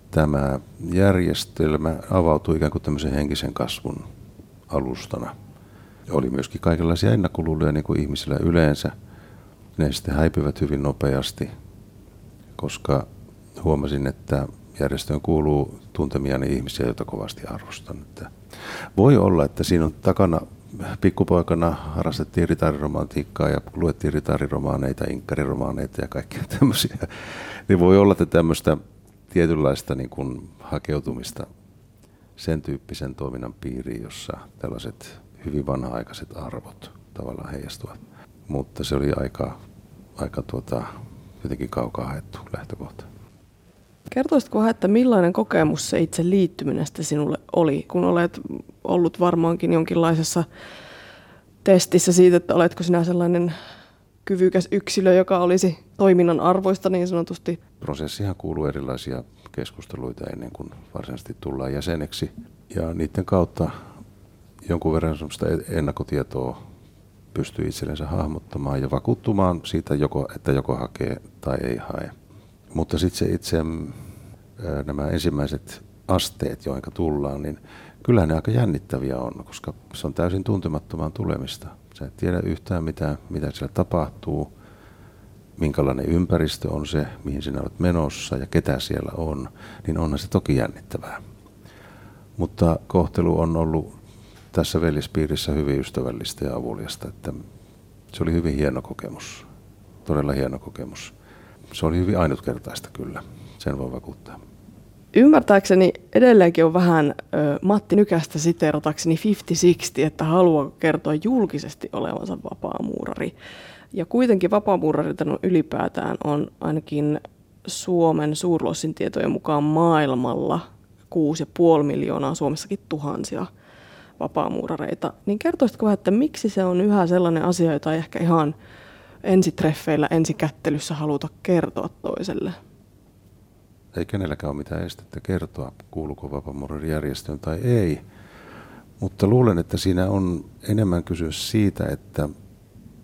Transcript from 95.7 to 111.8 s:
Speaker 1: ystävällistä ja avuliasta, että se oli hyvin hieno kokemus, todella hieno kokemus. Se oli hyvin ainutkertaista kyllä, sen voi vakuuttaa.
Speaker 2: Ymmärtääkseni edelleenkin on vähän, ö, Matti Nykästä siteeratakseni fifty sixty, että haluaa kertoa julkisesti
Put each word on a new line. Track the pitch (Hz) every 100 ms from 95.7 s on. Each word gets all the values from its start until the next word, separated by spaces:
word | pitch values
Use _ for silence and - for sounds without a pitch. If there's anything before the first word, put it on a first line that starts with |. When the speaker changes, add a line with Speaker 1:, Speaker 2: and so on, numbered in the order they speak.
| 69
Speaker 1:
ystävällistä | 65 - 64 58 55 - 71
ja | 60
avuliasta, | 62 52 55 - -
että | - - - - - - - - - -
se | -
oli | 80
hyvin | 85 85 71
hieno | 73 64
kokemus, | - - - - - - - - - - - -
todella | - 76 71
hieno | 69 65 65
kokemus. | - - - - - - - - - - -
Se | - 80
oli | 85
hyvin | 92 98
ainutkertaista | 82 67 - 60 - - -
kyllä, | - - - - - - -
sen | - 71
voi | 64
vakuuttaa. | 64 - 69 - - - - - - - - -
Speaker 2:
Ymmärtääkseni | - 269 311 - 202 - 185 185 - -
edelleenkin | - 247 220 170 170 160
on |
vähän, | 170 175 165 147 - -
ö, | 156 151 143
Matti | 185 208 - 170
Nykästä | 208 170 156 156
siteeratakseni | 160 170 160 151 151 151 170 160
fifty | 214 202 - 165
sixty, | 175 170 - -
että | 151 -
haluaa | 156 170 180 156 139 -
kertoa | 160 151 151 151
julkisesti | 208 254 190 151 - -